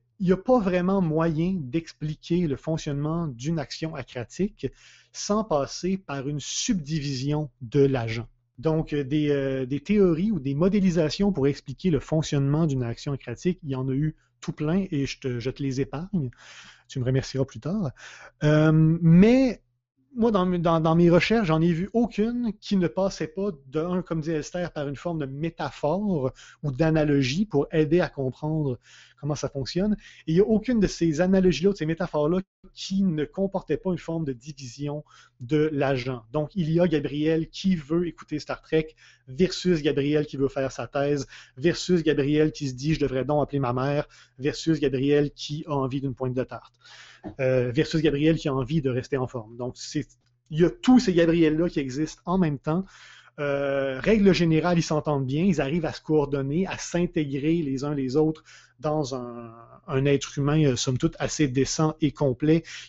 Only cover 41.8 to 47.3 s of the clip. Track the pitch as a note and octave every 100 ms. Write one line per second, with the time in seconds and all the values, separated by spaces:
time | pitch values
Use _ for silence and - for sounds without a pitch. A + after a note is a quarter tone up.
41.8 | - F3 D#3 C#3+ C#3+ D3+ D#3 D#3 C#3+ B2
42.8 | C#3+ D3 C#3 C3 B2+ D3 C3+ C#3+ B2+ B2+
43.8 | C3+ C#3+ - - - - C#3 - D#3+ D#3
44.8 | C#3 C3 C#3 D3 C#3+ - - D3+ - C#3+
45.8 | C3 C#3 C3+ A#2+ B2+ B2+ A#2+ A#2 - _
46.8 | - - - - -